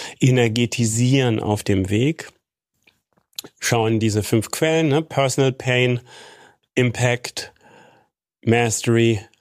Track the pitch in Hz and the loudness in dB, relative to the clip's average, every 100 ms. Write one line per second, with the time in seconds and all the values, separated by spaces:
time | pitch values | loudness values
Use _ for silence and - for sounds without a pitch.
0 | - - 131 127 117 113 120 - 117 113 | -12 -2 2 4 2 0 -2 -2 -2 0
1 | 123 135 127 107 - 104 - 95 92 104 | 2 2 2 0 -2 -4 -2 -2 0 0
2 | 139 165 - _ _ _ _ _ _ _ | -2 -4 -12 _ _ _ _ _ _ _
3 | _ _ _ - - _ - 117 110 113 | _ _ _ -20 -20 _ -2 0 2 0
4 | 110 104 98 113 - - 160 160 160 143 | 0 -2 0 -2 -2 -2 0 2 2 0
5 | 156 - 135 135 135 131 127 123 123 123 | -2 -2 -2 2 0 0 -2 0 2 0
6 | - - - - - _ _ - 123 117 | -6 -20 -20 -20 -20 _ _ -2 -2 0
7 | 123 120 - - - _ _ - - _ | -2 -2 -6 -12 -14 _ _ -20 -20 _
8 | _ _ _ _ - 113 120 - - 117 | _ _ _ _ 0 2 2 -2 0 2
9 | 117 107 - _ | 2 0 -6 _